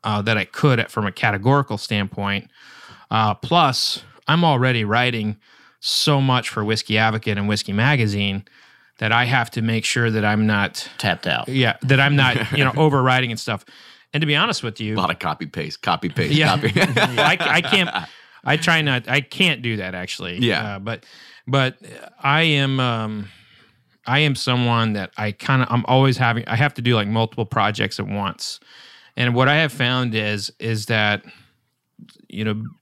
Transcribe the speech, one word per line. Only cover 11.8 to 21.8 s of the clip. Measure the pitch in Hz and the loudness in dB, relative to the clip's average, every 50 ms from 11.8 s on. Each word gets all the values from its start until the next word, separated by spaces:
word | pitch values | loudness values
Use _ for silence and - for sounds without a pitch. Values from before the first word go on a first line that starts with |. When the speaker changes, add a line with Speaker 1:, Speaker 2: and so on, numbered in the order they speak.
Speaker 1:
that | - 131 139 135 | 0 2 4 4
I'm | 139 143 147 | 4 4 4
not, | 143 135 127 120 113 113 110 | 4 4 4 2 0 -2 -2
Speaker 3:
<laughs> | - | 0
Speaker 1:
you | - 135 | 2 2
know, | 131 | 2
overwriting | - 143 156 156 139 135 127 131 127 127 127 120 | 2 2 2 4 4 4 4 4 2 2 0 -2
and | 113 - | -6 -8
stuff. | - - 107 95 - - - - - - - - _ _ | -6 -6 -6 -6 -8 -16 -20 -20 -20 -20 -20 -20 _ _
And | - 147 | -4 -2
to | 160 | 0
be | 147 147 | 0 2
honest | 147 190 233 208 - | 0 0 0 -2 -4
with | - 117 104 - | -6 -8 -8 -6
you, | 110 107 107 | -6 -4 -2
Speaker 3:
A | 101 | 0
lot | 92 80 | 0 -2
of | 82 - | -2 -2
copy | - 82 76 - 87 | -4 -6 -6 -6 -10
paste, | 73 - 87 76 76 - - | -10 -8 -10 -10 -10 -10 -6
copy | - 95 85 - - 87 | -2 -2 -2 -2 -2 -6
paste, | - - 85 76 143 | -2 -2 -2 0 2
Speaker 1:
Yeah. | 151 156 - 110 - | 2 2 2 2 0
Speaker 3:
copy. | - 110 98 | 0 0 2
<laughs> | |
Speaker 1:
I, | - 190 185 127 233 202 131 123 214 202 - 175 - | 2 0 2 2 0 0 0 2 2 2 2 2 0
I | 170 143 151 170 | 0 0 0 0
can't, | 175 - - 196 180 - - 95 82 - - - - _ - - - | 0 0 0 0 0 0 -4 -6 -8 -8 -18 -20 -20 _ -20 -8 -2
I | 131 147 156 | -2 0 0
try | 160 175 165 160 | 2 2 2 2
not, | 156 143 131 123 117 - | 2 2 0 -2 -2 0
I | 123 143 | -2 -2
can't | 139 _ - - 190 175 147 117 | -2 _ -2 0 0 0 0 -2
do | 123 120 113 104 | -4 -4 -4 -4
that | 92 92 92 | -4 -6 -6
actually. | 90 90 - - - - 87 90 95 | -8 -8 -8 -10 -10 -8 -8 -4 -2
Speaker 3:
Yeah. | 123 117 95 71 58 - 101 | 0 0 0 0 -2 -4 -8
Speaker 1:
Uh, | 98 | -8
but, | 98 110 113 - _ - - - - - - - _ | -8 -10 -10 -10 _ -20 -20 -20 -20 -20 -20 -16 _
but | - 127 139 131 127 - _ | -2 0 0 0 -2 -4 _